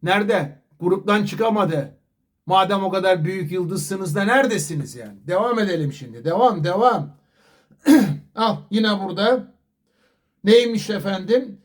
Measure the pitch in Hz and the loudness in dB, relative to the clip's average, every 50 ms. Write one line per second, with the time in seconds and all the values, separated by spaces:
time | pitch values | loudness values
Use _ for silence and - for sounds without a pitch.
0 | - 170 190 208 208 202 220 185 147 147 - - _ _ _ _ 165 175 185 196 | 0 0 0 0 2 0 0 0 0 -4 -10 -18 _ _ _ _ -2 0 0 0
1 | 190 202 208 208 202 202 - - 220 226 214 214 196 160 160 147 139 - - _ | 0 0 0 0 0 -2 -2 -2 -2 0 2 0 0 0 0 -4 -4 -6 -10 _
2 | _ _ _ _ _ _ _ _ _ - 180 190 190 180 202 196 196 190 190 190 | _ _ _ _ _ _ _ _ _ 0 2 2 4 4 0 -2 -2 -2 -2 0
3 | 185 190 185 180 156 175 190 190 175 143 175 185 180 165 190 180 151 - 196 190 | 2 2 2 2 2 -4 -4 -4 -6 -4 -4 -4 -4 -4 -4 -6 -6 -6 -6 -6
4 | 190 175 147 202 196 202 240 269 277 240 226 180 147 - 165 147 139 - - 127 | -6 -4 -2 -2 0 2 4 4 2 2 0 -2 -4 -4 -6 -6 -8 -8 -12 -16
5 | 113 104 101 98 - 139 175 185 220 247 240 226 214 196 175 160 151 139 - - | -16 -18 -18 -18 -8 -4 -2 0 0 0 0 0 0 0 0 -2 -2 -4 -6 -8
6 | 143 123 110 120 117 156 170 190 240 247 214 175 151 175 180 196 226 254 226 180 | -14 -16 -18 -8 -6 -4 0 2 2 2 2 2 -2 -2 0 2 2 2 2 0
7 | 147 - - _ _ _ _ _ _ _ _ _ _ _ _ _ _ 285 285 302 | -4 -8 -12 _ _ _ _ _ _ _ _ _ _ _ _ _ _ 6 6 6
8 | 208 170 147 - - _ _ - 220 226 175 147 - - 202 220 220 220 208 196 | 6 4 -2 -6 -8 _ _ -2 -2 -2 -2 -4 -6 -4 -2 0 2 2 0 -2
9 | 196 185 170 180 202 226 254 254 202 - _ _ _ _ _ _ _ _ _ _ | -4 -6 -4 0 2 2 2 2 0 -8 _ _ _ _ _ _ _ _ _ _
10 | _ _ _ _ _ _ _ _ _ 196 220 233 240 233 233 214 - - 214 196 | _ _ _ _ _ _ _ _ _ 6 6 6 6 4 0 -2 -4 -4 -6 -4
11 | 147 196 196 185 185 196 226 254 262 226 196 - _ | -4 -4 -6 -6 -2 0 0 0 0 -2 -12 -20 _